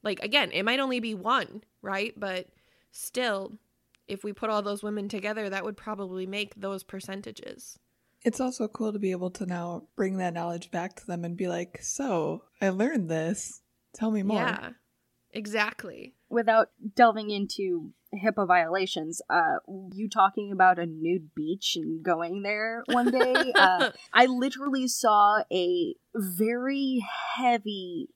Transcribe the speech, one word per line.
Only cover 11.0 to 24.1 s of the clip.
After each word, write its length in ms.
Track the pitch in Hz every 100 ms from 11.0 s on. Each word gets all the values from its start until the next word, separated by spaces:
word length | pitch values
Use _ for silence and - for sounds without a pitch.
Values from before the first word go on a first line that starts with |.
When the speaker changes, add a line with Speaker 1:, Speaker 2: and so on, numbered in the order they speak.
| -
Speaker 2:
them 180 | 175 170
and 100 | 175
be 120 | 185
like, 320 | 175 175 -
"So, 640 | - - 277 180 151 156 _ _
I 80 | 196
learned 400 | 185 240 311 165
this. 520 | 160 160 202 - - _ _ _
Tell 180 | - 220
me 120 | 214
more." 140 | 196 214
Speaker 1:
Yeah, 320 | 247 214 - 240 _ _ _ _ _
exactly. 840 | - 208 214 208 - 196 - - _ _
Speaker 3:
Without 400 | 175 220 226 - _ 208 -
delving 360 | 240 220 208
into 600 | 208 202 - 190 175 160 _ _ 202
hipaa 320 | 208 214 190
violations, 720 | 180 165 190 190 - 156 170 -
uh, 280 | 175 160 147 - 190 190
you 160 | 190 214
talking 440 | 220 196 208 202
about 280 | 190 185 180
a 60 | 170
nude 480 | 156 160 180 156 -
beach 400 | 156 190 - 175
and 260 | 156 160
going 400 | 165 165 170 196
there 400 | 196 214 220 226 -
one 260 | 247 247
day, 400 | 254 254 - 262
Speaker 1:
<laughs> 40 | -
Speaker 3:
uh, 340 | 190 185 254 - -